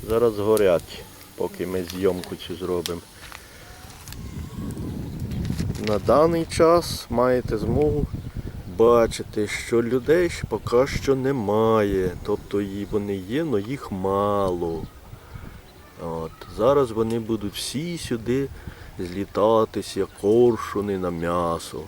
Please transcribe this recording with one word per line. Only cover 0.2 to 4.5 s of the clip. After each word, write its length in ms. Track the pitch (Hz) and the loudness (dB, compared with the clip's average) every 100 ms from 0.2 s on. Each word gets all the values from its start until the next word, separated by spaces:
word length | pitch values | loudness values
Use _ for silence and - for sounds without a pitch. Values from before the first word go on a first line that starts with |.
| 120 104 | 4 4
горять, 640 | 104 107 98 82 - - - - - - | 4 6 6 4 0 -16 -16 -20 -20 -6
поки 320 | 90 - 90 | -6 -4 -4
ми 160 | 92 | -4
зйомку 520 | 87 92 95 90 85 85 | -6 0 0 0 -6 -12
цю 200 | - 85 | -10 -8
зробимо. 460 | 90 87 82 85 - - - - - - - - - - - - - - - | -2 -2 -2 -6 -10 -20 -18 -18 -18 -20 -20 -20 -18 -18 -16 -14 -12 -12 -12